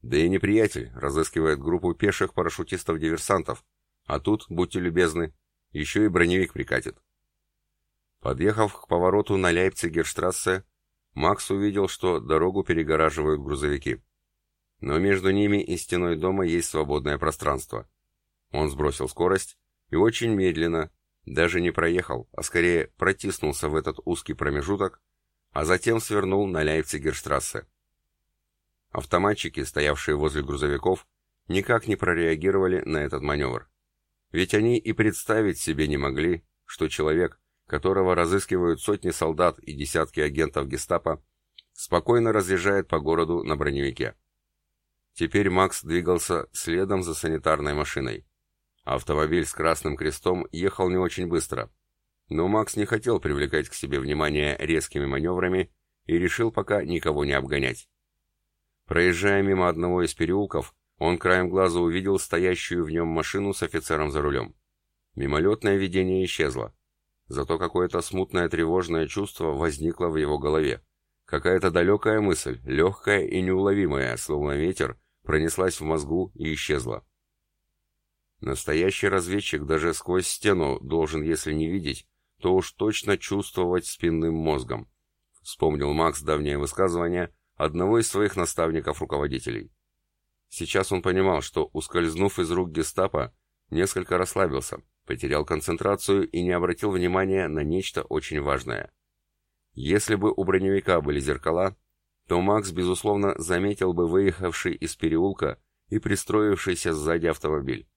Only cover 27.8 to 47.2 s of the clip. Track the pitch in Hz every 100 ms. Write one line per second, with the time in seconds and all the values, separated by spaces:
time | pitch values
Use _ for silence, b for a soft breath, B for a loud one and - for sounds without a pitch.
27.8 | _ _ _ _ _ _ _ _ _ _
28.8 | _ - - 87 98 98 - 73 67 -
29.8 | 73 71 - 73 76 73 69 71 73 71
30.8 | 90 92 - _ _ _ _ 90 95 117
31.8 | - 98 87 85 85 80 92 98 92 90
32.8 | - 78 73 67 73 73 67 58 - _
33.8 | _ _ _ _ _ 82 92 107 113 120
34.8 | 107 107 110 - - 110 104 80 - 73
35.8 | 76 73 69 67 80 85 _ _ _ -
36.8 | 78 - 76 80 90 - _ _ _ 73
37.8 | 92 95 92 87 85 98 - 92 87 80
38.8 | - 101 87 82 80 76 87 - - 71
39.8 | 71 82 78 - 76 71 78 73 69 67
40.8 | - 85 - 78 _ _ _ - _ -
41.8 | - 87 - 120 117 107 92 95 95 98
42.8 | 90 82 73 82 82 85 - 76 73 69
43.8 | 69 60 58 - _ _ _ _ _ _
44.8 | _ _ _ - 82 98 98 92 95 -
45.8 | 76 85 85 90 - 85 - - - 85
46.8 | 95 98 87 80